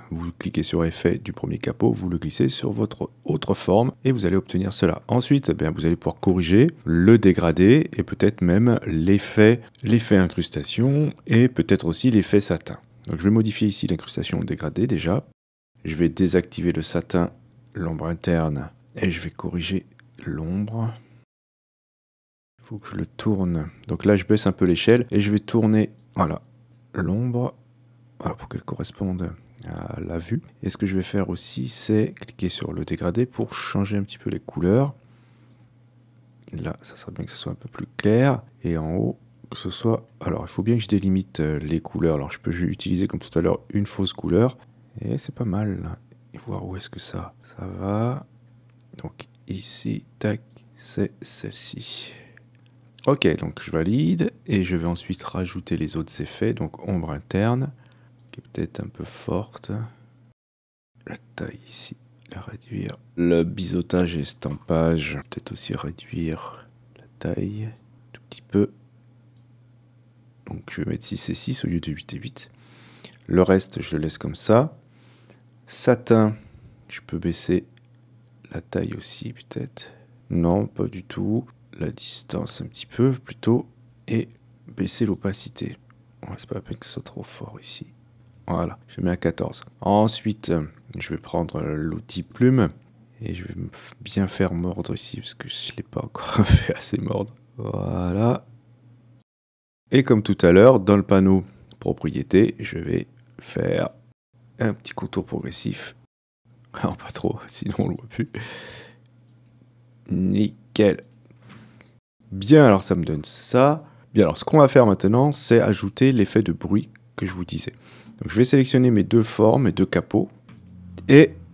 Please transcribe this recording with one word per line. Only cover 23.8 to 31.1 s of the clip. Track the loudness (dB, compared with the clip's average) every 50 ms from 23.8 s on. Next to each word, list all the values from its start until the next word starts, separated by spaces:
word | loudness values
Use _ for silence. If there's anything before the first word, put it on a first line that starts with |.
| -10
Donc | -8 -6 0 2
là, | 4 4
je | 4 4
baisse | 2 2 2 2 0
un |
peu | 0 2 2
l'échelle | 2 2 4 4 6 6 6 4 2
et | 0 0
je | 2 2
vais | 2 0
tourner, | 0 0 0 2 2 4 4 4 2 0 -4 -12 _ _ -2
voilà, | -2 0 0 -2 -6 -10 _ _ _ _ _ _ _ _ _ -8
l'ombre, | -4 -2 -2 -2 -2 -2 -2 -2 -2 -4 -4 -6 _ _ _ _ _ _ _ _ _ _ _ _ -12
voilà, | -10 -10 -10
pour | -10 -12 -12
qu'elle | -12 -12 -10
corresponde | -10 -10 -8 -10 -10 -8 -6 -4 -4 -4 -4 -6 -8 -10 -12 -18 -20 _ -18 -14
à | -12 -12 -10 -10 -10 -10 -10
la | -8 -8 -8 -8
vue. | -6 -6 -6 -6 -6 -10 _ _ -8
Et | -8
ce | -6
que | -4 -4
je | -2 -2
vais | -2 -4
faire | -2